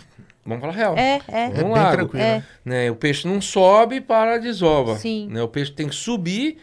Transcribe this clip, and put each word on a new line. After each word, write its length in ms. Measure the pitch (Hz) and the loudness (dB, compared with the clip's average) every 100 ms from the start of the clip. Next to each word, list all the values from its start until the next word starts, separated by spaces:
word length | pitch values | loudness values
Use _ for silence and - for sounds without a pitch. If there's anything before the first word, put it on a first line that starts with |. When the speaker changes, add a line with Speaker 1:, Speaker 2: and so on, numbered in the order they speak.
| - - - _ - | -18 -20 -20 _ -10
Speaker 1:
vamos 160 | 120 | -8
falar 100 | 143 | -6
real. 240 | 190 214 170 | -2 0 2
Speaker 2:
É, 220 | 262 277 - | 0 0 -4
é. 200 | 220 240 | -6 -4
Speaker 1:
Um 20 | |
Speaker 3:
É 0 | |
bem 180 | 147 180 | -2 0
Speaker 1:
lago. 200 | 220 185 165 | 4 4 2
Speaker 3:
tranquilo, 260 | 160 131 | -2 -2
Speaker 2:
É. 120 | 220 220 | 0 -2
Speaker 3:
né? 60 | - - 127 127 120 | -6 -14 -6 -2 -2
Speaker 1:
Né? 40 | |
O 40 | 113 | 0
peixe 320 | 151 143 170 | -2 0 -2
não 140 | 202 | -4
sobe 560 | 196 202 185 214 226 262 | -2 4 6 6 4 0
e 40 | |
para 340 | - 220 220 233 | 0 2 2 0
a 20 | |
desova. 580 | 233 196 165 151 117 107 | -4 0 2 4 2 -2
Speaker 2:
Sim. 300 | 117 220 104 | -4 -6 -6
Speaker 1:
Né? 140 | 113 | -6
O 60 | 117 | -4
peixe 200 | 147 143 | -4 -6
tem 160 | - 147 | -6 -8
que 60 | 143 | -6
subir 600 | 226 233 170 202 302 311 | -4 -4 -2 -2 -4 -6